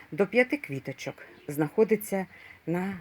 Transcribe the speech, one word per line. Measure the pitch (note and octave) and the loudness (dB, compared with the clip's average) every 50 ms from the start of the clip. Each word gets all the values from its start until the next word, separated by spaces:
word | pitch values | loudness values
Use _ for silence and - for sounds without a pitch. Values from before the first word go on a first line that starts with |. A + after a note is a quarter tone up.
| - - | -16 -6
До | D#3 D3 G3+ | -2 0 0
п'яти | F#3+ - A#3+ B3 B3 D4+ | 2 4 4 4 4 2
квіточок | C#4+ - - C#3 C3+ - C#3 C3 - - C#3 - - - - - - - | -6 -4 -6 -8 -8 -8 -8 -10 -10 -10 -12 -12 -12 -16 -20 -20 -18 -12
знаходиться | - D3 C#3+ D#3+ D3+ - - A3 G3 A3 G#3 G#3+ - G3 F#3+ F#3 - - - - - - - - | -6 -2 0 0 2 4 4 4 4 4 0 0 -2 -4 -4 -4 -6 -10 -20 -20 -20 -20 -10 -4
на | D#3+ E3+ F3 F#3 G3 F#3+ F3 | -2 -2 -2 -2 -4 -6 -8